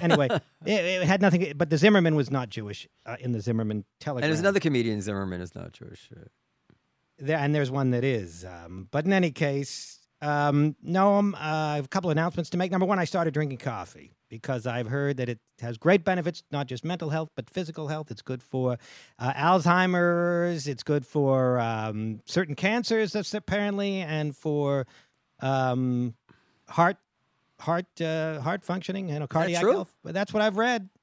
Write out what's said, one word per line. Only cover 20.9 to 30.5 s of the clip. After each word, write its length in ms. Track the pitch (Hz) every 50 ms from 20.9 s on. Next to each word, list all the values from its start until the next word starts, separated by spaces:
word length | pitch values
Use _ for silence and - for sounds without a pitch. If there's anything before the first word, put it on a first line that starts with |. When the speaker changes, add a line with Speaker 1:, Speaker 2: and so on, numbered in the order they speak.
| 147 147 127
Speaker 1:
for, 540 | - - 151 139 135 135 131 127 127 123 123
um, 640 | 117 117 113 110 110 110 104 107 110 110 110 - -
certain 300 | - - 170 185 147 143
cancers, 560 | - 185 196 220 247 214 - 226 220 220 170
that's 220 | - 214 180 - -
apparently, 640 | 214 - - 185 208 208 208 202 196 202 202 196 190
and 360 | 175 151 156 156 151 147 135
for, 520 | - - 160 147 147 143 139 139 139 127 - - - _ _ _ _ _ _ _ _
um, 720 | - 131 135 131 131 127 123 127 127 127 123 123 123 123 113 - _ _ - _ _ _ _ _ _ -
heart, 280 | - 165 170 180 185 - _ _ _ _ _ _ _ _ _ _ _ -
heart, 420 | - 156 170 175 180 - _ -
uh, 380 | 170 160 160 160 156 160 156 147
heart 220 | 127 156 190 190 -
functioning, 460 | - 175 185 - - 185 196 190 170
you 60 | 147
know, 80 | 151 151
Speaker 2:
Is 40 | -
that 0 |
Speaker 1:
cardiac 320 | - 160 165 175 170 170
Speaker 2:
true? 100 | 175 214 -
Speaker 1:
health. 200 | 196 185 - _ _ -
But 100 | - 165
that's 200 | 190 202 - -
what 80 | 214
I've 160 | 208 220